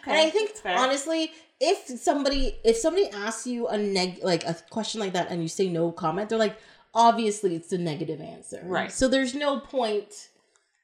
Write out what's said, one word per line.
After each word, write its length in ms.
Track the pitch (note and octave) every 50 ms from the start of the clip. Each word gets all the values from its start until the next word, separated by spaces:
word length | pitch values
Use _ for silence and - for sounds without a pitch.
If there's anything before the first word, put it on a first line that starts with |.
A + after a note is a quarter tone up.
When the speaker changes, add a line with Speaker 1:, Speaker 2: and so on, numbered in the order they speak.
Speaker 1:
Okay, 100 | - C#4+
Speaker 2:
And 100 | C#4+ D#4
I 100 | D#4+ D#4+
think, 200 | D#4 G#4+ A4 G4+
Speaker 1:
that's 100 | - -
fair. 180 | - G3 F3+ F#3
Speaker 2:
honestly, 540 | B3+ C4 C#4 C#4 - D#4+ D#4+ E4 D#4+ D#4+ - - - _ _ _
if 180 | D4+ E4 G4 - - - B3+ A#3
somebody, 580 | - - C#4+ C#4+ C4+ C#4 C#4 C#4 C4+ - - - -
if 120 | A3+ A3+
somebody 320 | - - D#4+ E4 F#4+ G4+ -
asks 380 | - - G3+ A3 A3+ - -
you 200 | B3+ B3 A#3 A#3 -
a 100 | G#3 G#3
neg-, 420 | G#3 G3+ G3 F#3+ F3+ F#3 F3 -
like, 220 | - F#3 F3 E3 -
a 80 | - E3 - - -
question 300 | - A3+ G#3 - - A3
like 120 | G#3 F#3+ F3+
that 140 | F3+ - -
and 120 | F#3 E3+
you 60 | E3 D#3+
say 200 | - - F#3+ F#3
no 220 | E3+ E3 E3+ E3+
comment, 380 | E3+ - F3 D#3 D#3+ F#3+ G#3+ G#3
they're 100 | A3+ A3+
like, 180 | A3 G#3 - - - - - - _ _ -
"Obviously, 600 | A3+ A#3 A#3 A3 G#3+ A#3 G#3+ G#3 - - F#3 E3+
it's 160 | E3 - -
a 60 | F#3+ F3
negative 420 | F3 E3 D3 - - - D#3 C#3+
answer." 420 | D#3 D#3+ F3 - - - - - -
Speaker 1:
Right. 280 | F3+ F3+ D3+ A#2+ -
Speaker 2:
So 160 | - - C4 B3+
there's 260 | B3+ C4+ C4+ B3 B3
no 240 | C#4+ D4 C#4+ C#4 A#3
point 680 | - - - C4 A#3+ G#3+ G#3 G#3 G3+ - - - - - _ _ _ _ _ _ _ _ _ _